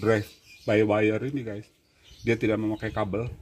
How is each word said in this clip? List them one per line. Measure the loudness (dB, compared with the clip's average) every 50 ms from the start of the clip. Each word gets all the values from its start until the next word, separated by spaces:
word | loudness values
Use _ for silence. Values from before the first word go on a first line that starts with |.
drive | 2 2 2 2 0 -4 -10 _ _ -20 -20 -8 -2
by | 2 4 4
wire | 4 4 4 4 2 2 2 0 -2 -4
ini, | -6 -6 -8
guys. | -8 -10 -12 -14 -16 _ _ _ _ _ _ _ -20 -20 -6 -2
Dia | -2 0
tidak | 0 2 0 0 0
memakai | 0 -2 -4 -4 -6 -6
kabel, | -4 -4 -4 -4 -4 -4 -6 -6 -10 -12